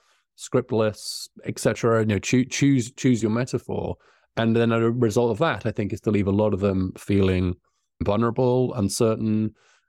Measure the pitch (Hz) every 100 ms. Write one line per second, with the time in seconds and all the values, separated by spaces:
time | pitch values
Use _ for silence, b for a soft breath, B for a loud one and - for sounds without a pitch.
0 | _ _ _ - - 131 123 110 110 101
1 | - - - - - - 131 110 120 113
2 | 110 98 - 123 131 - 139 135 117 -
3 | 131 117 110 113 131 123 - - - -
4 | b b b - 117 113 117 117 117 120
5 | 117 117 120 110 165 110 110 - 101 107
6 | - 104 98 98 107 92 101 95 92 -
7 | - 98 95 92 90 90 _ _ _ -
8 | 101 104 117 110 127 127 127 113 98 -
9 | 113 110 110 107 110 - b b